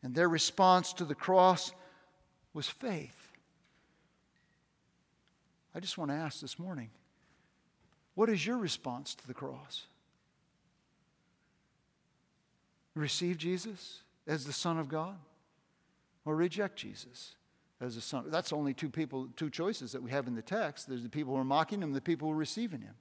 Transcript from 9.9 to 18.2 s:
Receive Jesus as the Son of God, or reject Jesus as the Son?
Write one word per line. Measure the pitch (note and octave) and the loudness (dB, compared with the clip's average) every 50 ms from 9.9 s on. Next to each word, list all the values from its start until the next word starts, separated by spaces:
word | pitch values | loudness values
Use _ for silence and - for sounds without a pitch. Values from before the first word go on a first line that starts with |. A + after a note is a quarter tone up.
| _ _ _ _ _ _ _ _ _ _ _ _ _ _ _ _ _ _ _ _ _ _ _ _ _ _ _ _ _ _ _ _ _ _ _ _ _ _ _ _ _ _ _ _ _ _ _ _ _ _ _ _ _ _ _ _ _ _ _ _ _ | _ _ _ _ _ _ _ _ _ _ _ _ _ _ _ _ _ _ _ _ _ _ _ _ _ _ _ _ _ _ _ _ _ _ _ _ _ _ _ _ _ _ _ _ _ _ _ _ _ _ _ _ _ _ _ _ _ _ _ _ _
Receive | D#3+ D3+ C#3+ - - F3 F3 F3+ D#3+ | -2 -2 0 0 0 0 0 0 0
Jesus | D3+ E3+ F#3 F#3 F3+ A3+ G#3 F#3 - - - - - _ _ _ _ - | 0 -2 -2 -2 -2 -6 -10 -12 -14 -16 -16 -18 -20 _ _ _ _ -2
as | D3+ D#3 C3 | -2 -2 -2
the | C#3+ C#3+ | -4 -4
Son | - - F3 E3 D#3+ | -2 0 0 0 0
of | D#3 C3+ | -2 -2
God, | D3+ D#3 D#3+ F3+ G3 F#3 D3 - _ _ _ _ _ _ _ _ _ _ _ _ _ _ _ _ _ _ _ | -2 -4 -4 -4 -8 -12 -18 -20 _ _ _ _ _ _ _ _ _ _ _ _ _ _ _ _ _ _ _
or | D3+ D#3 | 0 2
reject | D#3 E3+ F3+ D#3+ G3 G#3 F#3+ - - | 4 4 2 2 0 -2 -2 -2 -6
Jesus | - G#2 G2+ - - - - - - - - _ _ _ _ _ _ _ _ _ | -10 -10 -10 -12 -14 -16 -14 -16 -16 -16 -18 _ _ _ _ _ _ _ _ _
as | B2 B2+ A#2 | -8 -6 -6
the | A#2 | -6
Son? | A2 - - C3+ | -8 -4 -4 -4